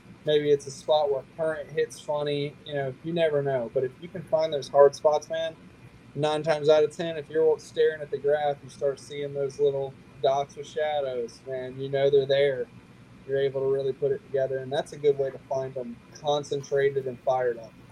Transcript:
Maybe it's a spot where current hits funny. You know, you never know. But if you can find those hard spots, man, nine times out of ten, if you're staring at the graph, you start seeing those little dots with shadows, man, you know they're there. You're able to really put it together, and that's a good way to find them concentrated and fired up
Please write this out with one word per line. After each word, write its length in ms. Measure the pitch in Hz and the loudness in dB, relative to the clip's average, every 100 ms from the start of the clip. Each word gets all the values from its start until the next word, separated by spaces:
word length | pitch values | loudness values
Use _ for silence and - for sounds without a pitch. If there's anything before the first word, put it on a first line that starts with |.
| - - 151 | -20 -8 0
Maybe 240 | 151 147 | 2 4
it's 160 | 143 139 | 2 0
a 40 | |
spot 400 | - - 151 143 | -8 0 2 2
where 120 | 135 - | -2 -6
current 360 | - 160 151 143 | -4 -4 -4 -6
hits 280 | 156 156 - | -4 -4 -6
funny. 560 | - 147 147 147 147 - - | -6 -4 -2 -2 -4 -8 -8
You 80 | |
know, 200 | 143 135 131 | -6 -6 -6
you 80 | 165 | -4
never 280 | 170 165 143 | 0 2 2
know. 280 | 139 131 117 | 0 -2 -2
But 120 | 135 | -2
if 80 | 127 - | -4 -6
you 60 | 170 | -14
can 140 | 180 | -14
find 300 | 147 156 160 | -2 0 0
those 160 | 147 123 | -4 2
hard 260 | 143 139 | 8 8
spots, 360 | - 151 151 - | 6 2 2 -2
man, 260 | 160 165 160 - - - - - | -6 -6 -8 -20 -20 -20 -20 -14
nine 280 | 143 151 151 | -4 -2 0
times 260 | 156 151 147 | 0 2 6
out 160 | 156 | 6
of 100 | 151 | 4
ten, 220 | - 165 160 | 0 -6 -6
if 140 | 143 | -4
you're 280 | 156 160 147 | 2 4 2
staring 440 | - 165 156 156 | -2 2 2 2
at 80 | 147 | -6
the 80 | 135 | -2
graph, 380 | 139 147 147 143 | 0 2 0 -2
you 60 | 131 | -8
start 320 | - 143 135 | -4 -4 -4
seeing 320 | - 147 143 | -2 -2 0
those 260 | 139 139 135 | -2 -4 2
little 360 | 143 139 135 135 - - | 2 2 -4 -8 -20 0
dots 340 | 139 139 143 151 | 2 2 -2 -8
with 100 | 143 | -10
shadows, 760 | 160 151 147 135 127 117 - - | -4 -2 0 -2 -4 -8 -10 -10
man, 340 | 131 127 131 | -8 -8 -8
you 80 | 135 | -4
know 220 | 139 139 | 2 4
they're 160 | 139 135 | 4 4
there. 400 | 139 143 127 120 - - - - - 135 | 2 2 0 -6 -12 -20 -20 -20 -18 -6
You're 120 | 139 | -2
able 240 | 139 135 | -2 0
to 60 | 135 | 0
really 260 | 135 135 | 0 -2
put 180 | 127 143 | -2 -2
it 80 | 131 - | -2 -4
together, 320 | 135 131 131 | -2 -2 -4
and 120 | 131 | -4
that's 220 | 147 180 | -4 -6
a 60 | 147 | 0
good 180 | 147 139 | 0 2
way 140 | 135 | -2
to 80 | 131 - | -6 -6
find 240 | 135 135 | -6 -4
them 240 | 131 120 120 - - | -8 -10 -14 -20 -8
concentrated 840 | 151 147 143 143 139 139 139 139 131 | -2 -2 -2 -8 -2 2 2 0 -4
and 120 | 120 | -4
fired 380 | - 127 127 117 | -2 0 -2 -4
up 140 | 110 - - | -10 -20 -20